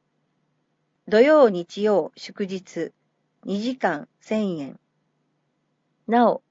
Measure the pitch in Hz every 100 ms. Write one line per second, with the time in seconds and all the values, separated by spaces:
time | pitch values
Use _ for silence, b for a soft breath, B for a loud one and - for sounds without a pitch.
0 | _ _ _ _ _ _ _ _ _ _
1 | - 208 277 311 240 180 175 - 214 190
2 | 147 - - 190 190 190 - 170 - _
3 | _ _ _ _ - 202 240 254 196 156
4 | - _ - 220 202 165 135 - _ _
5 | _ _ _ _ _ _ _ _ _ _
6 | - 240 226 - _